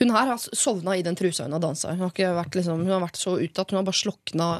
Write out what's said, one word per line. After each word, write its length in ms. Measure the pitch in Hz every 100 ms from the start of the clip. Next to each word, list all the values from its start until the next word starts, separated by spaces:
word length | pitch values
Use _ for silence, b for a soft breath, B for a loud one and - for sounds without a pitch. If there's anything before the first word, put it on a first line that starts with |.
Hun 80 | 240
her 220 | 220 262
har 80 | 240
s-, 60 | - -
sovna 380 | - 190 180 185
i 60 | 170
den 80 |
trusa 300 | 180 185 - 139
hun 80 |
har 80 | 160
danset. 300 | 165 156 -
Hun 140 | 175 180
har 20 |
ikke 220 | - 185
vært, 220 | 170 165 185
liksom, 220 | 170 165
hun 80 | 185
har 140 | 190
vært 160 | 175 -
så 140 | 190 180
ute 240 | 165 -
at 80 | 190
hun 80 | 190
har 80 | 190
bare 140 | 190
slokna, 480 | 202 - - 160 170